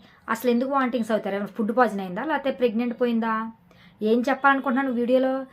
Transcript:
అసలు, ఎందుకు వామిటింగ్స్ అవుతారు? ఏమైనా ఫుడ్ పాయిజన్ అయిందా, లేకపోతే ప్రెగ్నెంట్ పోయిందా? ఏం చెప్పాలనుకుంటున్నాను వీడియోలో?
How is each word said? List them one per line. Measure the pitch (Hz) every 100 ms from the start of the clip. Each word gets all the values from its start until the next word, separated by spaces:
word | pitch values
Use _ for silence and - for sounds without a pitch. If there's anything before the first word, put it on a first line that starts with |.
| - _ -
అసలు, | 233 247
ఎందుకు | 240 262
వామిటింగ్స్ | 277 254 247 220
అవుతారు? | 214 196 196
ఏమైనా | 202
ఫుడ్ | - 214 226
పాయిజన్ | 233 196
అయిందా, | 190 180
లేకపోతే | 294 285 277
ప్రెగ్నెంట్ | 262 247 214 240 233
పోయిందా? | 247 226 226 220 226 - _ - - -
ఏం | 214 233 247
చెప్పాలనుకుంటున్నాను | 262 277 269 269 247 269 233
వీడియోలో? | 240 254 262 269 262